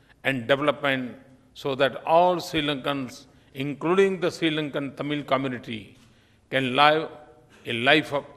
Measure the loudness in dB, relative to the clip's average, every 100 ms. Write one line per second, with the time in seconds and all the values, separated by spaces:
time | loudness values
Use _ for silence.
0 | _ _ -4 -2 0 0 2 0 0 -2
1 | -4 -12 -20 -20 _ -10 -6 0 0 0
2 | 2 4 4 2 -2 -4 -2 -2 -4 -4
3 | -6 -12 -20 _ _ -10 -8 -4 2 4
4 | 4 2 -2 0 -2 0 -4 -4 -6 -6
5 | -6 -4 0 0 -2 -6 -10 -12 -14 -20
6 | -20 _ _ _ -6 -2 0 4 4 4
7 | -2 -12 -20 -20 _ -16 -8 0 4 4
8 | 2 -4 -6